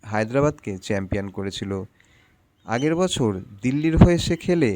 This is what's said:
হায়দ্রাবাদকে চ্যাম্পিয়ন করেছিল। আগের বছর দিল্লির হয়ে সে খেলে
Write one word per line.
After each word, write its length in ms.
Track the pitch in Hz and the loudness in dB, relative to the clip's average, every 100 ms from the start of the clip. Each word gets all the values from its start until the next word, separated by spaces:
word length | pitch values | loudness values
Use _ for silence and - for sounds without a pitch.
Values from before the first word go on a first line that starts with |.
| 110 | -6
হায়দ্রাবাদকে 600 | 107 110 127 147 147 - 95 - | -4 -2 0 0 -2 -8 -10 -4
চ্যাম্পিয়ন 400 | 101 95 104 98 92 | -4 -2 -4 -4 -6
করেছিল। 360 | 98 95 98 98 95 _ _ _ _ _ _ _ - | -8 -6 -6 -6 -8 _ _ _ _ _ _ _ -6
আগের 280 | 117 147 165 | -2 0 0
বছর 280 | 185 - 120 95 95 104 | -2 0 0 -2 -8 -6
দিল্লির 360 | 147 139 156 160 | -2 0 0 6
হয়ে 160 | 170 170 - | 6 6 0
সে 80 | 170 | -4
খেলে 280 | - 175 135 | 0 2 2